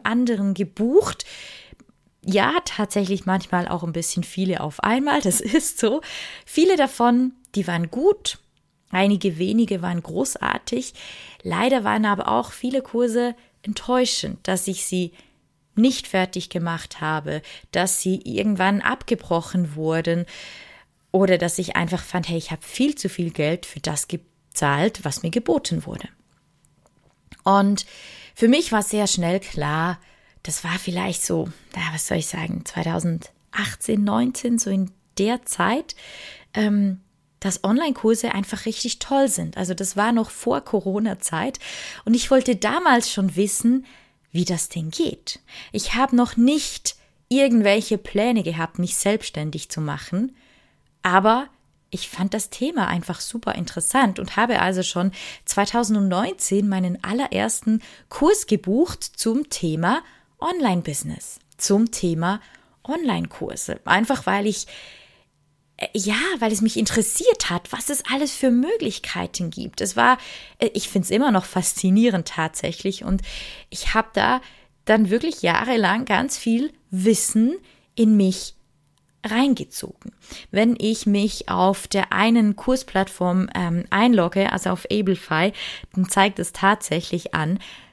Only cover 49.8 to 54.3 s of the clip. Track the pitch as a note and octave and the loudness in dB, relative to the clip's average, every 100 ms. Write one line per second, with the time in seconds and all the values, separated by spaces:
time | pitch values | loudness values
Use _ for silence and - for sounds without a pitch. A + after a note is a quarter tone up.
49.8 | D3+ D3 - F3+ C4 - _ _ _ _ | -4 -6 -4 -2 -2 -6 _ _ _ _
50.8 | _ _ F#3 F#3 G#3+ A#3 C#4 _ _ _ | _ _ 2 4 6 2 0 _ _ _
51.8 | _ - - - F#3+ G#3+ - - C#4 E4+ | _ -10 -10 -4 -4 -2 -6 -4 -2 0
52.8 | F#3+ F3 E3 E3+ - A#3 - - E3+ - | 0 0 -4 -8 -8 -6 -6 -6 -6 -4
53.8 | - B3+ A#3+ F#3 F#3 | 0 4 2 2 -4